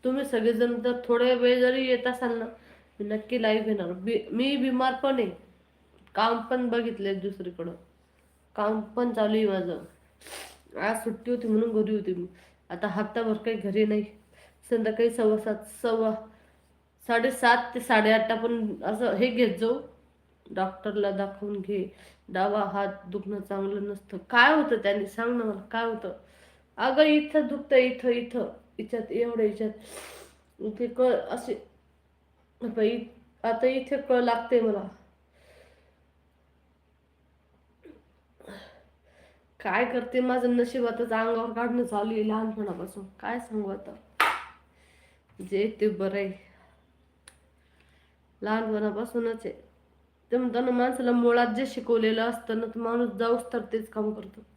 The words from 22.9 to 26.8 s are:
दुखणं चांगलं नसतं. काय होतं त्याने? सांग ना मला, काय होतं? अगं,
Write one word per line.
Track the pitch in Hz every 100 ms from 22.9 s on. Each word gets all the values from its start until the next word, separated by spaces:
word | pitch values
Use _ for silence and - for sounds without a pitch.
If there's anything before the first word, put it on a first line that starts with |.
| 196 180
दुखणं | 196 190 202
चांगलं | 190 196 196 202 202
नसतं. | 196 - 185 -
काय | 247 254 311
होतं | 285 226
त्याने? | 202 202 196
सांग | - 233 240
ना |
मला, | 220 196
काय | 196 226 233
होतं? | 220 190 - - - - _ _
अगं, | -